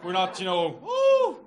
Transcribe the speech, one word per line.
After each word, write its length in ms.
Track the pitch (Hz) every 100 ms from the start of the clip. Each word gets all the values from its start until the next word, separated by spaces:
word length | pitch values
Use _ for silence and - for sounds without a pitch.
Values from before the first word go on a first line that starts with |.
We're 100 | 170
not, 260 | 190 185 185
you 60 |
know, 340 | 185 180 170 143
Oh 540 | - 508 539 539 480 143